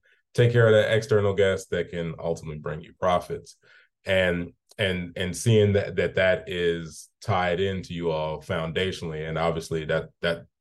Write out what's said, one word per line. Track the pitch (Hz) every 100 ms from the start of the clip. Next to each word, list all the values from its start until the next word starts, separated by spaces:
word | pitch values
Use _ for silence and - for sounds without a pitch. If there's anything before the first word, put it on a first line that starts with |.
| _ _ _
take | - 120
care | 120 113
of |
that | 107 104 110
external | - 107 101
guest | 92 95 90 -
that | 90 80
can | 87 82 78
ultimately | 82 82 78 76
bring | 76 78
you | 78 -
profits. | 92 90 - 85 - - _ - _ _ -
And, | 95 90 87 87 _ _ -
and, | 98 90 87 92
and | 90 -
seeing | 120 107 101
that, | 98 - 92
that, | 87
that | - 92 90 -
is | 90 85 85 82 - - _
tied | - 95 90 87
into | 98 95 -
you | 85 85
all | 78 78 76
foundationally, | - 87 82 85 92 - 85 78 78
and | 78
obviously | 85 82 - 80
that, | 78 80 78 -
that | 85 82 - _